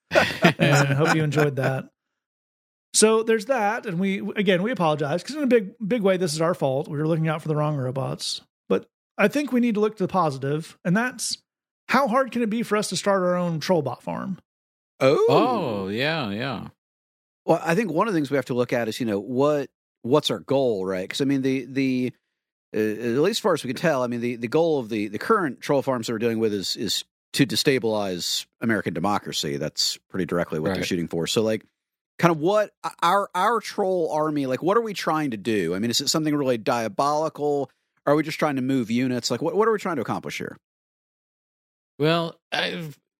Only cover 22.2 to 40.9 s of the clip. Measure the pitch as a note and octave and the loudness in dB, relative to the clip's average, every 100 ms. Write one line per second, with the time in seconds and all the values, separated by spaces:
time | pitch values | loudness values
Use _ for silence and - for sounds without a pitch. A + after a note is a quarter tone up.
22.2 | _ _ _ _ _ G#2 G#2+ G#2 A#2 B2 | _ _ _ _ _ -2 -2 -2 -2 2
23.2 | F3 A3+ G#3+ D#3 B2+ A#2+ E3 C#3 B2 A#2+ | 2 0 0 0 -2 -2 0 0 -2 -2
24.2 | A#2+ A#2 A#2+ D#3 E3+ D3 A2 A2 G#2 G2+ | -4 -4 -2 0 2 0 -2 -4 -4 -4
25.2 | - A3 D#3+ - - C#3+ C3 B2+ A#2 A2+ | 0 2 0 -4 -2 0 0 -2 -4 -2
26.2 | A#2 A2 A2 G2+ F2 - G#2 - - _ | 0 0 0 0 -4 -4 -4 -4 -6 _
27.2 | _ - C3+ A2 D3+ C3 A2+ G#2+ G2+ F2 | _ 0 2 2 2 2 0 0 -2 -4
28.2 | - - - _ A#2 G#2+ F#2 D#2+ F#2+ G2+ | -4 -6 -8 _ 0 0 -2 -2 0 0
29.2 | - - D2+ C#2+ D2+ - - - _ F#2+ | -2 -6 -4 -4 -4 -2 -2 -4 _ -4
30.2 | E2 F2 E2+ D#2 F2 F#2 F2 F2+ D#2+ E2+ | -2 -2 -2 -2 -2 -2 -2 -2 -2 -2
31.2 | E2 A#2+ A2 A2 - _ _ _ _ - | -2 0 0 -2 -6 _ _ _ _ 2
32.2 | E3+ E3 E3 G#3+ G#3 _ E3 - E3+ G3 | 2 4 2 2 0 _ -10 -2 2 2
33.2 | G3 F3+ G3+ A3+ - - F#3+ F#3 D#3+ D3+ | 0 0 0 0 -2 -2 0 0 0 0
34.2 | D#3 D3 C3 B2+ D#3 A3 A3+ F#3+ - D#3 | 0 0 -2 0 2 2 0 -4 -2 0
35.2 | D3 A2 G#2 G#2+ E2 F#2 A#2 - C#3 E3 | -2 -2 0 0 0 0 0 0 0 0
36.2 | D#3 D3 C3 A#2+ G#2 A#2+ A2+ G2 C#3+ D3+ | 0 0 0 0 0 0 0 0 0 0
37.2 | D#3 - D3 C#3+ C3+ _ _ _ - D3+ | -2 -2 -2 -2 -4 _ _ _ 2 2
38.2 | D3+ - D#3 C3+ B2+ C3+ G#2+ A#2+ C3 B2 | 2 -2 -2 0 0 0 0 0 0 -2
39.2 | - A#2+ D#3+ F3+ A3 G#3 G3 D3+ G#2+ F#2+ | -2 -2 0 2 2 0 -2 -4 -4 -6
40.2 | D2 - - - _ _ _ | -6 -8 -10 -12 _ _ _